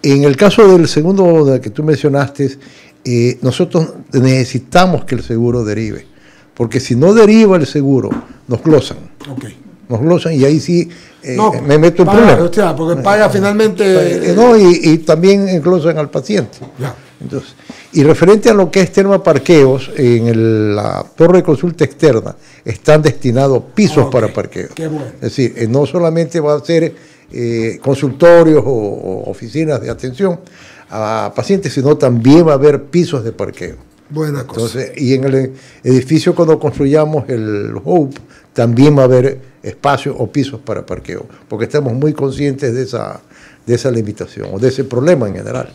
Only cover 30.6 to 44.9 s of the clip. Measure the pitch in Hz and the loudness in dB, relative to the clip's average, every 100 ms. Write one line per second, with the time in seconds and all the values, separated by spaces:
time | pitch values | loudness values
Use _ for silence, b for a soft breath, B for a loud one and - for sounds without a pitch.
30.6 | B B B 107 107 110 104 - 120 196 | B B B -8 -6 -4 -4 -6 -4 -4
31.6 | 143 139 131 147 135 120 120 156 165 135 | -2 -2 0 0 0 2 4 4 4 2
32.6 | 147 143 - 175 170 139 110 - 101 - | 2 0 -2 -4 -2 -6 -8 -10 -12 -10
33.6 | 85 - _ _ _ 147 151 143 123 - | -16 -16 _ _ _ -10 -8 -8 -10 -8
34.6 | 117 120 151 - 127 131 135 135 131 131 | -6 -6 -10 -6 -2 0 0 -2 -4 -10
35.6 | B B 123 131 131 156 180 175 160 151 | B B 0 0 2 0 0 0 0 2
36.6 | 147 - 139 151 151 156 - 120 107 104 | -2 -2 0 0 0 -4 -6 -6 -6 -6
37.6 | 107 110 151 175 139 139 - b b - | -8 -10 -2 -2 -2 -8 -20 b b -2
38.6 | 117 117 147 143 131 127 135 - b b | 0 4 4 6 4 4 0 -6 b b
39.6 | 104 - 139 139 143 - 113 147 131 110 | -16 -6 -4 -2 -6 -8 -6 -4 -6 -8
40.6 | - 98 - 92 - 90 - b _ 107 | -10 -12 -10 -14 -12 -14 -14 b _ -8
41.6 | 113 147 135 120 151 - 139 131 143 131 | -4 -4 -4 -2 -4 -2 -6 -4 -6 -4
42.6 | 131 123 127 117 71 - _ b b b | -6 -4 -6 -8 -10 -14 _ b b b
43.6 | - 120 131 117 104 - - - - 98 | -4 -2 -2 -4 -6 -10 -14 -14 -12 -4
44.6 | 123 131 123 | -2 -2 -6